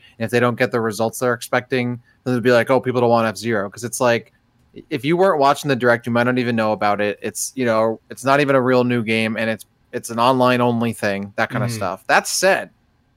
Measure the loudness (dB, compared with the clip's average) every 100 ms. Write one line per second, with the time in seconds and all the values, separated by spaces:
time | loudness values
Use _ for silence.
0 | _ -10 -2 0 0 0 -2 0 -4 -2
1 | -4 -2 -4 -4 -4 -4 -2 -4 -4 -6
2 | _ _ -4 0 4 4 4 0 0 0
3 | 2 2 0 -4 -4 -4 -4 -10 -10 -2
4 | 0 0 -4 _ _ _ _ -20 -10 -6
5 | -2 2 2 4 2 2 0 0 2 2
6 | 2 0 2 0 0 0 0 0 0 0
7 | -2 -4 -8 -8 -10 -4 0 0 0 -4
8 | _ -6 0 2 4 2 4 2 2 0
9 | 0 -2 -2 -2 -4 -6 -10 _ _ -12
10 | -8 0 2 4 2 2 0 0 -2 -2
11 | -4 -4 -6 -4 -4 -2 -4 -4 -6 -8
12 | 0 0 0 -2 0 0 -4 _ _ _
13 | _